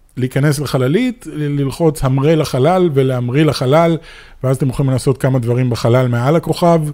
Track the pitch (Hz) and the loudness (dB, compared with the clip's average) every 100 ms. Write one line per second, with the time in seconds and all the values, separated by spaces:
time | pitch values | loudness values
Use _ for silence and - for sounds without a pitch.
0 | _ - 127 139 151 143 139 135 127 190 | _ -6 -4 0 0 0 -2 -2 0 0
1 | 254 - 160 151 147 143 139 - 165 - | -2 -6 -12 -8 -4 -2 -4 0 0 0
2 | 131 135 147 160 135 131 151 185 175 135 | 0 0 2 0 0 0 2 2 2 2
3 | 131 127 120 139 151 - 127 156 170 160 | 0 -2 -2 0 0 0 2 2 2 0
4 | - - - - 127 135 135 - 135 127 | -6 -20 -20 -6 -2 0 -2 -2 -2 0
5 | 143 127 135 131 117 123 127 113 117 123 | 0 0 0 0 0 -2 -2 0 2 2
6 | 127 120 131 165 160 151 170 165 151 | 2 0 0 0 0 0 2 2 0